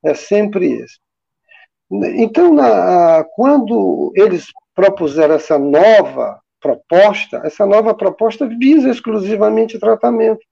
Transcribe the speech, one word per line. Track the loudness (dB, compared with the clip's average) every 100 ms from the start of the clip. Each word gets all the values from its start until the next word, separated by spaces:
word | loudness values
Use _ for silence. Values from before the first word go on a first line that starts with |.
é | -4
sempre | -6 -2 -2 -2 -2 -4
esse. | -4 -12 _ _ _ _ _ _ _ _ _ _
Então, | -8 -6 -2 -2 2 2
na, | 4 2 2 2 2 4 2 0 -2
quando | 2 2 0 -2 -2 -4 -4 0
eles | 0 0 -10 -20 _
propuseram | 0 0 0 -6 0 0 0
essa | 0 -2
nova | 0 2 6 4 2 -6 -10 -10 _ _
proposta, | -6 -6 _ 2 2 0 -10 -10
essa | -10 -4 0
nova | 2 0
proposta | -2 -4 -2 -4 -4 -8
visa | -2 2 2 2
exclusivamente | -4 -6 -6 -4 -2 0 0 -4 -4
tratamento | -2 0 -2 0 -2 -2 _